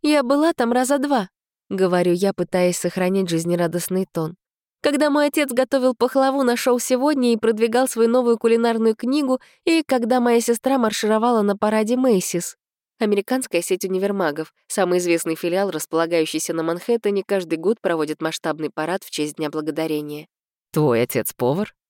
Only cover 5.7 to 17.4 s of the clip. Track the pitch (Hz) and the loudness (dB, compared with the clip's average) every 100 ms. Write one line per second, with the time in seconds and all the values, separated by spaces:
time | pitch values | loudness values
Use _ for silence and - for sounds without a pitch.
5.7 | 269 254 254 254 269 269 269 254 240 262 | 2 0 0 0 2 2 2 0 0 2
6.7 | 247 - 254 285 285 247 226 226 214 226 | 0 0 0 2 2 2 2 0 0 2
7.7 | 240 262 226 233 247 240 226 226 226 233 | 2 0 2 2 4 2 2 2 2 2
8.7 | 226 226 220 233 285 269 254 - _ - | 2 0 0 -2 -2 0 -2 -4 _ 0
9.7 | 330 - 254 226 254 240 233 233 233 262 | 0 2 -2 2 2 4 2 2 -2 0
10.7 | 269 220 - 214 220 233 233 202 202 214 | 2 0 0 0 2 2 2 0 0 0
11.7 | 220 214 254 262 196 - 139 - - _ | 0 0 0 2 2 0 -6 -6 -14 _
12.7 | _ _ _ 220 202 196 262 254 170 - | _ _ _ 0 0 0 -4 -2 -4 -2
13.7 | 185 190 185 202 196 165 147 156 _ _ | -4 -2 -2 -2 0 -2 -2 -10 _ _
14.7 | - 180 180 175 170 165 160 175 180 196 | -2 2 2 2 0 0 -4 -2 -2 -2
15.7 | 156 - 160 165 170 156 156 - 165 165 | -4 -4 -2 0 0 0 -4 -4 -4 -2
16.7 | 175 - 233 208 202 190 196 | -4 -2 0 0 -2 -2 -4